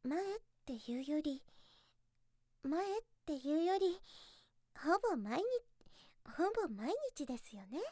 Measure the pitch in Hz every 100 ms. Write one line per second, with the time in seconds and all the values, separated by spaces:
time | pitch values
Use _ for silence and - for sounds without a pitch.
0 | 254 320 392 427 - _ - 233 - 247
1 | 269 302 302 269 - - - - _ _
2 | _ _ _ _ _ _ 269 311 392 415
3 | - _ - 285 262 302 339 392 381 359
4 | - - - - _ _ _ - 302 381
5 | 466 294 202 262 453 494 - _ - -
6 | - - - - 359 466 370 208 226 453
7 | 587 - 277 247 - 208 190 269 539